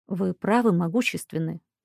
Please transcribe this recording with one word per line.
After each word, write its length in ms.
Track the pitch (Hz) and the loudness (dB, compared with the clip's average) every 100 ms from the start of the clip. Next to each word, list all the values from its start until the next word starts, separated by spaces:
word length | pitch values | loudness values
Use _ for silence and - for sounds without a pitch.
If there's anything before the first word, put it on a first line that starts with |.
| - | -8
«Вы 260 | 185 190 | -4 -2
правы, 380 | 175 196 233 233 | -2 0 2 4
могущественны», 880 | 175 170 208 240 - - 156 160 165 _ _ | 2 2 0 -2 -4 -8 -6 -4 -6 _ _